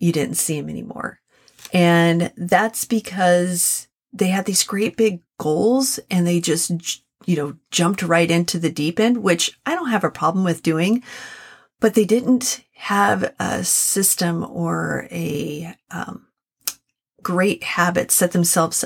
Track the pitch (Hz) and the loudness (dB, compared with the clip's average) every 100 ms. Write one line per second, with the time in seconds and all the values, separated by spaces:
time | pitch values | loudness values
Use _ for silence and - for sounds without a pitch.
0 | 170 165 - 165 - 151 147 147 - - | 0 0 -2 -2 -4 -4 -6 -10 -10 -10
1 | - - _ _ _ _ - 180 170 170 | -12 -12 _ _ _ _ -2 2 6 6
2 | 170 170 170 - 175 185 220 - - 226 | 4 2 0 -4 0 2 2 -2 -2 -2
3 | - 185 180 180 180 175 - - - _ | -2 0 4 4 2 0 -2 -2 -8 _
4 | _ - 190 190 190 185 - 196 220 - | _ -2 0 0 0 0 0 -2 -2 2
5 | 220 175 _ - 151 156 208 262 262 - | 0 0 _ -6 -2 2 4 2 0 -4
6 | - 180 175 175 175 214 - 170 - - | -2 0 2 2 0 -2 -2 -4 -6 -10
7 | _ _ - 160 143 - - - 170 196 | _ _ -2 -2 -2 -8 -6 0 0 0
8 | 175 165 165 170 170 170 165 165 151 170 | 2 2 4 2 0 -2 -2 -2 -2 2
9 | 226 240 190 165 - - - 339 302 220 | 2 2 2 0 -2 -6 -4 -4 -2 0
10 | 170 - 156 185 185 160 165 160 180 240 | -2 -2 -2 0 0 0 0 0 2 0
11 | - - - - - - _ - 220 220 | -2 -16 -16 -18 -20 -20 _ 0 2 4
12 | 196 165 165 254 - - _ - - 202 | 4 2 4 2 0 -6 _ -12 -2 2
13 | 202 196 - - 185 - 180 - - 196 | 2 2 -2 -4 -4 -2 -2 0 0 0
14 | 196 - 175 170 - - 165 165 165 139 | 0 0 0 -2 -4 -4 -2 -2 -2 -4
15 | - 175 165 147 160 151 165 - - 175 | -6 -6 -6 -4 -6 -8 -10 -14 -14 -12
16 | - - _ _ _ _ - - _ _ | -10 -14 _ _ _ _ -12 -12 _ _
17 | _ _ - 180 196 - - - 175 180 | _ _ -4 0 0 0 -4 -2 0 0
18 | - - 175 180 170 180 165 - | 0 0 2 2 0 2 0 -2